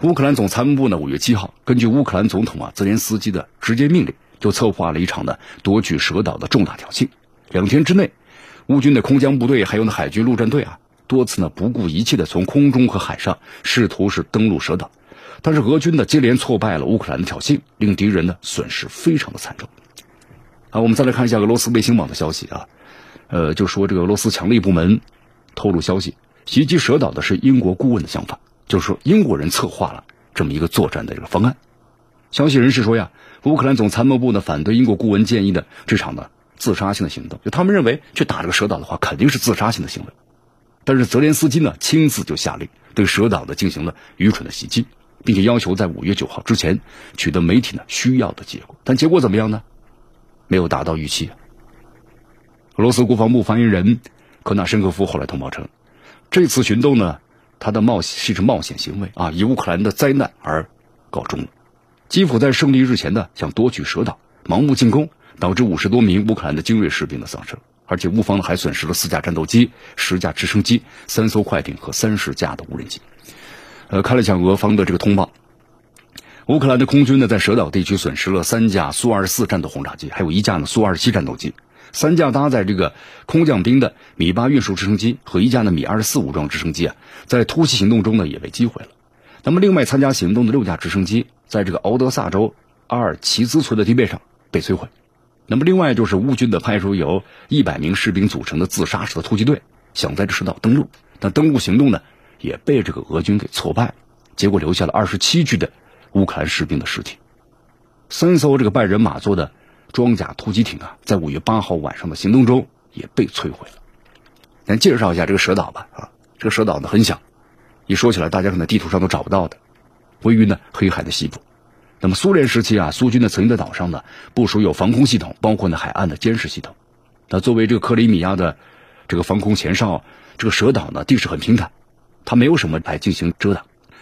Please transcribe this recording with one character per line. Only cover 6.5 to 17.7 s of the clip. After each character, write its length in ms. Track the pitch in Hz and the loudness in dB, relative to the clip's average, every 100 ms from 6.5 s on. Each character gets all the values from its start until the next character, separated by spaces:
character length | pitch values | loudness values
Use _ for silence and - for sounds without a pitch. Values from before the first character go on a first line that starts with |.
| 117 | 0
大 120 | 90 - | 0 -4
挑 120 | - | -12
衅。 200 | - - - _ _ _ | -4 -4 -6 _ _ _
两 160 | 90 101 | -2 2
天 180 | 135 | 2
之 100 | 151 | 4
内， 160 | 185 180 - _ - - - - | 2 2 -4 _ -20 -20 -10 0
乌 140 | 139 | 2
军 140 | 135 | 4
的 60 | 131 | 4
空 200 | - 139 | 4 2
降 180 | 135 139 | 2 2
部 80 | 120 | 2
队 180 | 131 | 2
还 120 | 92 107 | 2 0
有 80 | |
呢 80 | 110 | 0
海 160 | - 73 | -2 -4
军 160 | 101 | 0
陆 100 | 117 | 0
战 160 | 120 113 | 2 2
队 120 | 143 | 0
啊， 180 | - - _ _ - | -2 -10 _ _ -2
多 200 | 131 120 | 0 0
次 160 | - | -2
呢 80 | 82 | -4
不 180 | - 104 | -2 -4
顾 200 | 120 90 | -2 -2
一 140 | 78 | -2
切 140 | 117 101 | 0 -2
的 80 | |
从 220 | 80 87 92 | -2 -2 0
空 260 | 143 143 | 2 4
中 160 | 127 127 | 4 2
和 100 | 95 | 0
海 200 | - - | -6 -6
上 200 | - - - - | -6 -6 -10 -12
试 260 | - 127 104 | -2 0 0
图 200 | - 98 | 0 -2
是 140 | 87 | -2
登 260 | 80 110 110 | -2 0 2
陆 100 | 78 | 0
蛇 180 | - 78 | -2 -4
岛， 140 | - _ _ - - - | -6 _ _ -20 -20 -6
但 120 | 160 | 0
是 60 | 151 | 2
俄 180 | 113 156 | 2 2
军 180 | 165 160 | 2 0
呢 100 | 95 | 2
接 120 | 151 | 4
连 200 | 123 123 | 4 2
挫 200 | - 110 | 0 0
败 200 | 107 80 | 0 -2
了 80 | 69 | 0
乌 100 | 107 | -2
克 140 | - | -2
兰 100 | 67 | -6
的 60 | 90 | -6
挑 120 | - | -4
衅， 220 | - 147 - | -2 -2 -4